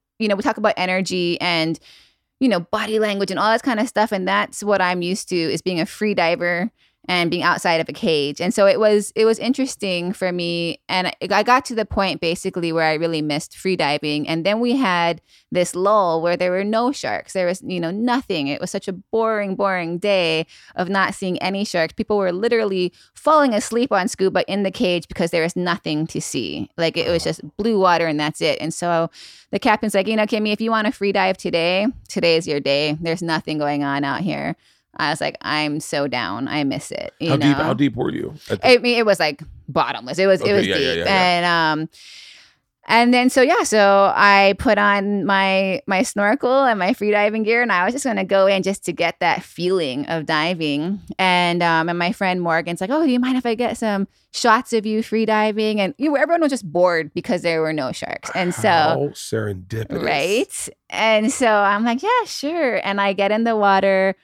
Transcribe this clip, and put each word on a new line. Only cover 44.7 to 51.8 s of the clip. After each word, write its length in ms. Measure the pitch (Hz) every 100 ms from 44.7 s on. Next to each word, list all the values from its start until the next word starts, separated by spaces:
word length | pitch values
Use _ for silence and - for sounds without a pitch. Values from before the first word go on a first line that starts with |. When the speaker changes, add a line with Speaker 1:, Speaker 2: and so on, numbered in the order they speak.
| 202
Speaker 1:
on 440 | 208 202 202 202
my, 580 | 190 196 190 190 190 180 -
my 160 | 190
snorkel 640 | - - 202 - 247 269 269
and 140 | 214
my 140 | 180 240
free 160 | 208
diving 320 | 208 208 220
gear, 180 | 214 233
and 100 | 240
I 140 | 180 185
was 80 |
just 100 | 254
gonna 200 | 262 202 196
go 220 | 196 190
in 160 | 196
just 200 | 185 196 -
to 60 |
get 280 | 160 170 -
that 240 | 175 165
feeling 640 | - - 175 190 151 127 -
of 180 | 165 160
diving. 720 | 156 160 175 156 143 170 196 - -
And, 420 | 185 180 175 175
um, 260 | 175 165